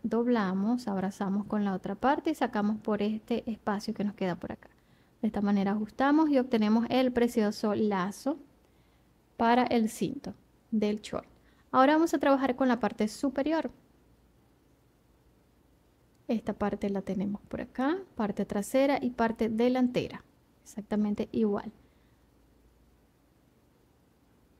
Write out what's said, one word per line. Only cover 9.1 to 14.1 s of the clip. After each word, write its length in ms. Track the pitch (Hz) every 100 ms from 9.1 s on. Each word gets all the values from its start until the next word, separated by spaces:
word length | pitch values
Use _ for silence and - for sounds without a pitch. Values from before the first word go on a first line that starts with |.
| _ _ -
para 280 | 233 240
el 260 | 247 240 220
cinto 440 | - 185 - - - _ _ _
del 300 | 220 208 214
short. 260 | - - - _ _ _ _
Ahora 220 | 254 269
vamos 200 | 311 330
a 60 | 311
trabajar 360 | 285 269 269 247
con 140 | 262
la 100 | 240
parte 300 | 208 214 214
superior. 600 | - 285 277 285 320 269 - _ _ _